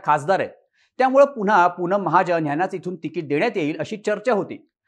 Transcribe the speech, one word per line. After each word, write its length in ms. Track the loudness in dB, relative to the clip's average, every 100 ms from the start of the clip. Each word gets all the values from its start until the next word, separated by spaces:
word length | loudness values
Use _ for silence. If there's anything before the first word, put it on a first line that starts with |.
खासदार 360 | 0 0 2 0
आहेत, 100 | -2 -10 _ _ _ -2
त्यामुळं 260 | 2 6 4
पुन्हा 400 | 2 2 4 4
पूनम 340 | 2 -2 -2
महाजन 440 | 2 2 2 0 0
यांनाच 280 | -2 -4
इथून 220 | -6 -10 -10
तिकीट 320 | -10 -8 -4
देण्यात 280 | -2 -2 -2
येईल 220 | -4 -4
अशी 160 | -8 -8
चर्चा 360 | -4 -4 -2
होती. 240 | -2 -2 -10 _ _